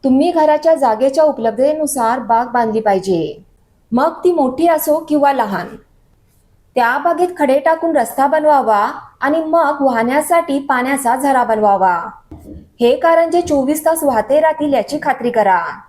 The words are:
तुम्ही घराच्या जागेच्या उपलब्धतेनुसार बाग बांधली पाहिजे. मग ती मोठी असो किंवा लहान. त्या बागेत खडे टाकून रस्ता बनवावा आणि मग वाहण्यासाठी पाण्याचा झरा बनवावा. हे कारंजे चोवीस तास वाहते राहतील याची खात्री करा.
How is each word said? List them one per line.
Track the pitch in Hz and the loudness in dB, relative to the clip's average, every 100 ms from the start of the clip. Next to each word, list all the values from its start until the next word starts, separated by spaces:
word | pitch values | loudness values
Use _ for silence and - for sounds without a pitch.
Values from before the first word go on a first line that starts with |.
तुम्ही | 269 262 330 | 2 2 2
घराच्या | 339 311 302 320 | 2 2 2 2
जागेच्या | 311 262 214 269 269 | 2 0 2 0 2
उपलब्धतेनुसार | 311 247 226 214 277 311 302 262 226 254 | 2 2 -4 0 0 0 -4 -2 -2 -2
बाग | 214 233 247 | 0 -2 0
बांधली | 247 226 220 | -2 -2 0
पाहिजे. | 214 190 190 175 151 - _ _ _ _ _ | 0 0 0 -2 -4 -10 _ _ _ _ _
मग | 240 311 330 | -2 -2 0
ती | 359 | 0
मोठी | 339 262 262 339 | 2 -2 0 2
असो | 311 311 302 320 | 2 0 -2 0
किंवा | 294 277 | 0 2
लहान. | 269 208 180 - - _ _ _ _ _ _ _ _ _ | 0 -4 -6 -8 -16 _ _ _ _ _ _ _ _ _
त्या | 254 233 269 | -2 0 0
बागेत | 330 320 359 359 | -2 0 -2 0
खडे | 285 277 | 0 2
टाकून | 320 320 339 294 | 2 0 0 -2
रस्ता | 226 - 269 | -2 -2 0
बनवावा | 311 302 285 220 208 220 - - _ | 2 2 2 2 0 0 -6 -18 _
आणि | 277 320 | -2 -2
मग | 311 330 294 294 | 0 0 0 0
वाहण्यासाठी | 269 233 233 285 302 339 330 277 | 0 0 0 0 0 0 0 -6
पाण्याचा | 277 254 254 277 269 262 | -2 -2 0 -2 -2 0
झरा | 285 262 | 0 0
बनवावा. | 226 220 208 196 185 175 175 - _ - - - - _ | 0 0 2 2 2 0 -6 -16 _ -20 -20 -20 -20 _
हे | 240 - | 0 2
कारंजे | 330 330 330 339 | 4 4 4 0
चोवीस | 349 285 269 302 | 0 0 0 -2
तास | 320 320 | -2 0
वाहते | 285 226 214 285 | 0 -2 0 2
राहतील | 311 302 294 | 2 0 0
याची | 262 202 294 | -2 -2 -6
खात्री | 294 254 240 | -4 -2 -2
करा. | 220 196 180 160 - | 0 2 0 -2 -12